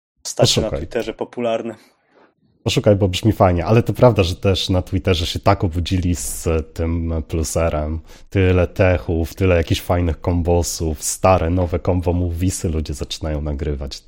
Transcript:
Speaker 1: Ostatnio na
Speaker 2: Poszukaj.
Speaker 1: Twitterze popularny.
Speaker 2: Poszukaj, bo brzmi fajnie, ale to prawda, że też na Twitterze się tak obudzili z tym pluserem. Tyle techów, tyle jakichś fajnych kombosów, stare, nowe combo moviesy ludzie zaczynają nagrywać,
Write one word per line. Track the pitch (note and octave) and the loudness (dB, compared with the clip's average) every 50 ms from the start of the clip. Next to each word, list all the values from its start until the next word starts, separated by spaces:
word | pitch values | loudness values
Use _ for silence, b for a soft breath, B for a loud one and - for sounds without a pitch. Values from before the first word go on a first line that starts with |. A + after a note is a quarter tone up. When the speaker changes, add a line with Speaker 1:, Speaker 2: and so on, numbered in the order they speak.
| _ _ _ _ - | _ _ _ _ -14
Speaker 1:
Ostatnio | - - - A#2+ - - G#2 | -10 0 2 2 2 2 0
na | |
Speaker 2:
Poszukaj. | G#2+ G#2+ - - | -2 -2 -4 -6
Speaker 1:
Twitterze | - - - A#2+ A2 A2+ G#2+ | -8 -6 -6 -6 -6 -6 -8
popularny. | - A2+ - - B2 A#2+ A2+ A2+ A2+ A2+ A#2 G#2+ b b b b b b b b b b b b _ _ _ _ _ - | -10 -10 -10 -8 -6 -4 -2 -2 -4 -4 -8 -12 b b b b b b b b b b b b _ _ _ _ _ -6
Speaker 2:
Poszukaj, | A2 - D3 - G#2+ G#2 | -2 -2 2 4 4 4
bo | F#2+ G#2 F#2+ | 6 4 2
brzmi | F2+ - - A2 | 0 0 0 0
fajnie, | G2 - G#2+ F#2 F2 F2 D#2+ | 2 4 4 4 4 2 2
ale | F2+ A2 A#2 A2 | 2 2 2 2
to | - G#2 | 2 2
prawda, | - B2+ B2 G#2+ G2+ F#2 | 4 4 4 6 4 2
że | E2 F#2 | 0 -2
też | - - G2+ F#2+ - - - | -2 0 0 0 0 0 0
na | F#2+ F2+ | 0 0
Twitterze | F2 - - F#2 - G2+ F#2 E2 F2 | 0 -2 -4 -2 0 0 0 0 0
się | - - F#2 | -2 -4 0
tak | - - G2+ - - | 2 2 2 2 0
obudzili | F2+ D#2+ F2 E2+ - G2 F#2 - F2+ F2 | -2 -2 -4 -2 0 0 0 0 0 0
z | - - - - - - F2 D#2+ D#2+ D2 - - | -2 -4 -6 -8 -6 -2 -2 -2 -2 -2 -4 -6
tym | - E2 E2 E2+ E2+ E2 E2 E2 D#2+ D#2 - | -4 -2 -2 -2 -2 -2 -2 -4 -4 -4 -4
pluserem. | - E2 D#2 - - E2+ E2 E2 D2+ D2+ D2+ D#2 D#2+ D#2+ B B B B B - | -4 -4 -4 -2 -2 0 0 0 0 -2 -4 -4 -6 -8 B B B B B -4
Tyle | - G2+ F#2 F#2 F#2 F2+ F2 - | 0 2 4 4 4 4 2 0
techów, | - - G2+ F#2 F2+ E2+ - - F2 E2 E2 - - | 2 2 2 4 4 2 0 -2 -2 -2 -2 -4 -2
tyle | - G2 F#2 F2+ | 0 2 2 4
jakichś | E2 E2 - G2+ - | 2 2 0 -2 -2
fajnych | - - F#2 F2 F2 E2+ D#2 - | -2 -2 -2 0 0 0 -2 -2
kombosów, | - F#2 F2 F2 E2+ F2 F2 F2 E2 - - - E2+ D#2+ D#2 - - | -2 -2 -2 0 0 2 2 2 0 -2 -4 -4 -4 -4 -4 -4 -6
stare, | - - - - F#2+ F#2 F2 E2 E2 | -8 -4 0 2 4 4 4 2 0
nowe | F2 F#2 F2+ E2 F2+ E2+ | 0 0 0 0 -2 -2
combo | - - F2+ F#2 E2+ F2+ E2+ | -2 0 0 0 0 0 0
moviesy | F2 F2+ E2+ E2+ E2+ F#2 F#2 - - - F2+ | 0 0 -2 -2 -2 0 -2 -2 -2 -4 -4
ludzie | D#2 D#2+ D2+ - D2+ | -2 -2 -4 -4 -6
zaczynają | - - - - - - D#2 D#2 D2 | -8 -8 -10 -10 -8 -6 -6 -4 -4
nagrywać, | D2 D2+ D2 C#2 D2 D2+ D2 C2+ C#2 C#2+ - - - | -4 -4 -6 -4 -4 -4 -4 -4 -6 -10 -12 -14 -16